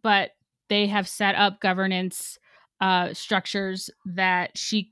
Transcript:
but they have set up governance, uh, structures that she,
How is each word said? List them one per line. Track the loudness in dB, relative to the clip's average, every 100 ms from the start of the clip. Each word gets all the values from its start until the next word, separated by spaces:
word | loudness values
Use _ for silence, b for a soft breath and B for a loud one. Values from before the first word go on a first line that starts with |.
but | 2 2 2 _ _ _ -2
they | 0 2
have | 0 -2
set | 0 2 4
up | 2 2
governance, | 0 0 0 0 -2 -6 -10 -14 b b b -2
uh, | 2 2 0
structures | -6 -4 -2 -2 -4 -4 -6 -10 -14 -8
that | 0 2 2 0 -6
she, | -4 -2 -4